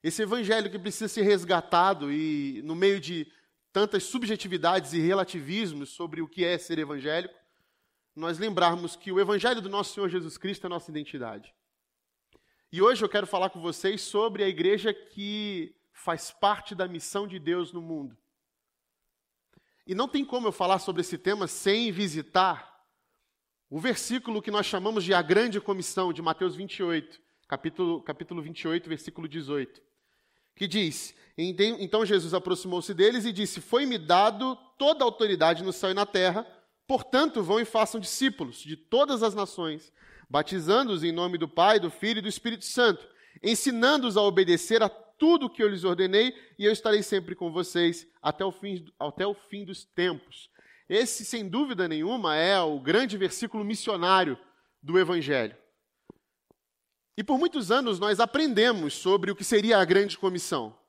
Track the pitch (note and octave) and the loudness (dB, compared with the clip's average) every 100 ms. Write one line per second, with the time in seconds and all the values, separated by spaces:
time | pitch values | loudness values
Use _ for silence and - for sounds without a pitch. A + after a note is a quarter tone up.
0 | E3 D#3+ G#3 A#3+ G3+ A3 G3+ F#3+ G3 - | -4 -4 -2 -2 0 0 -2 -8 -8 -6
1 | A3 A3+ G3+ G3 F3 F3+ - E3+ F#3 F3+ | -6 0 2 2 2 0 2 4 4 2
2 | C#3+ D3 D#3 D3+ C#3 A#2+ D3+ E3 G3 G3 | -2 -2 -2 -4 -4 -8 -8 0 2 2
3 | C#3+ F3 D3 _ _ _ _ G3 G#3 G3+ | -4 -8 -10 _ _ _ _ -2 0 0
4 | - C4 A3+ G#3+ F#3+ F3 E3 F#3+ C#3 E3 | -4 -6 -4 -4 -4 0 2 2 0 -2
5 | D#3+ G3 F3+ F3 C#3 G3 G3+ D3 C#3 - | 2 2 -2 -6 -6 -4 -4 -6 -14 -10
6 | E3+ E3 D#3 F#3 F3 F3 - E3 D3 C#3+ | -10 -8 -10 -2 -2 -2 -2 -4 -4 -6
7 | C#3+ D#3+ F3+ _ _ _ _ _ _ _ | -4 -4 -6 _ _ _ _ _ _ _
8 | _ - E3 E3 A3 F#3 F3 F3 E3+ - | _ -8 -6 -4 -2 4 2 2 -6 -10
9 | G3+ F#3 F#3+ G#3 A#3 A#3 F#3+ G3+ G3 - | -2 0 2 2 0 -2 -4 -4 -4 -6
10 | G3 F3+ D#3+ - F#3+ G3 F3+ F3 D#3 D3+ | -4 -4 -8 -10 -10 -8 -8 -10 -10 -12
11 | C#3+ C#3 A#2 G#2 - _ _ _ _ _ | -10 -10 -10 -12 -18 _ _ _ _ _
12 | _ _ _ _ _ _ _ E3+ G#3+ A#3+ | _ _ _ _ _ _ _ 4 4 4
13 | G#3+ G#3 F#3 F#3+ F#3 F3 E3 - F#3+ G#3 | 0 -2 -2 -2 -2 -4 -8 -4 -4 -4
14 | - G3+ A3+ G3 G3 E3 F3+ G#3 G#3+ G#3 | -4 0 0 0 -2 0 2 2 0 -4
15 | - - G3+ G#3 G#3 F#3 D#3 _ _ _ | -12 -12 -8 -6 -6 -8 -10 _ _ _
16 | - D#3+ - - G3+ G#3 - F#3 F#3 E3+ | -6 -6 -8 0 0 0 -6 -6 -6 -6
17 | - G3+ G3+ F3+ D#3 F3 E3+ F3 E3 D#3+ | -8 -6 -6 -6 -4 -4 -4 -10 -10 -10
18 | C#3 A2+ _ _ _ _ _ _ _ _ | -10 -16 _ _ _ _ _ _ _ _
19 | _ _ _ _ _ _ _ _ - F#3 | _ _ _ _ _ _ _ _ -8 -4
20 | C4 C#4+ C#4 B3 A3+ - F#3 F#3+ - F3 | -2 -2 -2 -2 -2 0 2 2 0 -4
21 | F3 E3+ F#3 G#3 F3 - G3 G#3+ A#3 F3 | -4 -2 -2 -2 -4 -2 0 2 0 -2
22 | G3 D3+ D3 F#3 F#3 D#3 - _ _ _ | -4 -4 0 2 2 0 -12 _ _ _
23 | _ _ _ _ _ _ _ D3+ B3 A3 | _ _ _ _ _ _ _ -6 -4 -4
24 | - B3 A#3+ G#3+ G#3+ G#3 G#3 F#3+ G3 A3 | -4 -6 -4 -6 -2 -2 -2 -2 -2 -2
25 | F3 F#3 D#3 F#3+ A#3+ G3+ F3+ F#3+ E3+ - | 2 2 4 4 4 -2 -4 -4 -4 -2
26 | F#3 D#3 E3 D#3+ F#3 D3+ G3 - F3+ D#3+ | -2 0 -2 0 -4 -4 -10 -6 -2 -2
27 | - - _ _ _ C3 D#3+ D#3+ F3 E3+ | -6 -20 _ _ _ -6 -6 -4 -2 -2
28 | - D3 E3+ E3+ D3+ E3 E3 E3+ E3 D#3 | -6 -12 -10 -12 -12 -8 -4 -4 -6 -10
29 | - - D#3+ D#3+ C#3 C#3+ B2+ - _ _ | -10 -14 -12 -10 -6 -6 -6 -12 _ _
30 | _ _ _ _ _ _ G3+ G3+ E3+ - | _ _ _ _ _ _ -4 0 -2 -4
31 | - _ _ - F3 F3 G#3 A#3 F#3+ G#3+ | -14 _ _ -6 -6 2 2 2 -2 0
32 | G#3+ G3+ E3 F3+ F3+ F3 F#3 F3+ - F3 | 4 2 2 -2 0 -4 -2 -6 -4 4
33 | G#3 A#3+ A3 F#3+ G3+ - - A#3+ C#4 A#3 | 4 4 -4 -4 -4 -6 0 0 2 -2
34 | D3+ F3 G#3+ G3+ C4 B3+ _ _ C#4 D#4 | 4 6 6 2 -6 -6 _ _ 2 4
35 | B3 A#3 G#3+ F3 D#3+ E3 F#3+ F#3 F#3+ F#3+ | 2 2 0 4 4 4 -2 -2 0 0
36 | G3+ F#3 F#3 F#3 A#3+ - _ _ - C4 | 2 2 2 0 -8 -20 _ _ -2 -2
37 | - B3+ D#4 A#3 E3+ G#3+ A#3 A3 A3 A3+ | 2 2 2 0 0 0 2 0 0 -2
38 | F3+ - C4 - C3+ - D3 D#3 _ A#3 | -8 -2 -2 -2 -12 -12 -14 -16 _ 2
39 | C#4+ B3 A3 G3+ G3 - E3 D#3 - _ | 2 2 0 0 -6 -6 -8 -8 -14 _
40 | - - _ C#3+ D3+ F#3 D#3 A3+ C4 F3+ | -20 -20 _ -2 0 -4 4 4 4 0
41 | E3 E3 F3+ F3 D#3+ - F#3 G#3+ E3+ - | -2 -2 -2 -2 -4 4 6 6 2 -4
42 | G#3 A3 G#3 - A#3 A3+ - - A#3+ E3+ | -2 -2 -4 -6 -8 -8 -4 4 4 4
43 | - _ _ - G3+ G#3+ C#4 A#3 B3 D4 | -6 _ _ -6 -2 0 0 4 4 4
44 | B3 G3 G3+ F3+ F3 E3+ - A3+ G#3 - | 2 4 4 4 4 2 2 2 2 -2
45 | - _ D#4 E4+ C4 - G#3+ G3 F3+ F3+ | -20 _ 4 4 2 0 0 2 -2 2
46 | F#3 G3 B3 B3 - - G#3 A3 A3+ G#3+ | 4 4 2 -2 -20 0 2 2 2 0
47 | G3 G3 E3+ F3+ F3 D#3+ E3 F3 E3+ E3+ | 2 -4 -4 -8 -6 -4 -2 2 2 0
48 | - _ D3 - F#3+ F3+ G3+ F3+ D#3 _ | -14 _ -4 -2 -6 -6 -10 -10 -12 _
49 | D3 - G3 G3+ _ G3+ F#3+ G3 - - | -8 -4 -4 -4 _ -14 -12 -16 -10 -2
50 | F3+ D3 _ - - _ _ _ _ G3 | 0 -2 _ -20 -20 _ _ _ _ 0
51 | A#3+ - G#3+ A#3 G3 G#3+ C#4+ G3+ F3+ D#3 | 0 -4 -6 -6 -4 -2 -2 -2 -2 -2
52 | E3+ B3 E3+ D3+ F3 G3 D#3+ D3 C3 G#3+ | -2 -2 0 2 4 2 2 -2 2 2
53 | C4 G3 F#3 - A#3 A3 G#3 G#3+ - G3 | 2 -2 -4 -4 -6 -6 -6 -4 -4 0
54 | F3+ F#3+ E3+ B2 _ _ _ _ C#3 F3+ | 4 4 4 -2 _ _ _ _ 2 2
55 | E3+ F3 C#3 C3+ A2 - _ _ _ _ | 4 0 0 0 -2 -8 _ _ _ _
56 | _ - _ _ _ _ _ _ _ _ | _ -20 _ _ _ _ _ _ _ _
57 | _ - G#3 C4+ E4+ D4+ F#3 B3 A#3+ F#3 | _ -10 0 2 2 -2 0 2 2 0
58 | G#3 G3+ A#3 C#4 D#4 G#3+ A#3+ G#3+ D3+ - | 0 2 2 2 2 4 4 2 -2 -2
59 | F3+ G3 F3+ G3 G3 G#3+ G#3+ G#3+ E3+ F#3+ | 0 2 0 -6 2 2 6 4 6 4
60 | G3+ - F#3+ F3+ - D3+ A2 - | 4 0 -2 -2 -4 -4 -4 -14